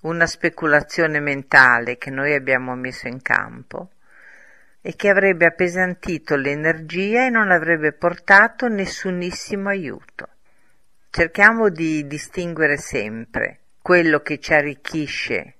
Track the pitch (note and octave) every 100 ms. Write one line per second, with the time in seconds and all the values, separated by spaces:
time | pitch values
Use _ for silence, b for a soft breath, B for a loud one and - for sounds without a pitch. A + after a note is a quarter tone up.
0 | D#3+ E3+ E3 - E3+ - D#3+ D3 D3 -
1 | D#3+ D3+ D3 C#3 C3+ C#3+ C3 A#2 A#2+ B2
2 | - C3+ C#3+ D3 C3 C3 B2+ B2+ B2+ B2+
3 | B2 B2+ - - - A#2+ - - F#3 _
4 | b b b b b b b b F3 -
5 | G3+ G3 G3 F3 E3+ E3 F3+ F3 F#3 F3
6 | - E3 - D3 C3+ D3 D#3 D#3+ D#3 E3+
7 | G3 A3+ B3+ A3+ G#3 F3+ D#3+ E3+ D3+ D3
8 | F3 F3 - G3 A3+ - B3 G#3 F#3 -
9 | F#3+ F3+ F3+ - - G3+ G3 G3 D3+ G#2
10 | - - - _ _ _ _ _ _ _
11 | _ - E3 E3 G#3 A3+ A3 D#3+ D#3+ D#3
12 | C#3+ D3 - - F3 D#3+ D#3 D3 - C3+
13 | G#2 A2+ A#2 - - - _ _ - F3+
14 | E3 D3+ - D3+ - D#3+ D3 C#3 - E3
15 | D3 - - G2+ - _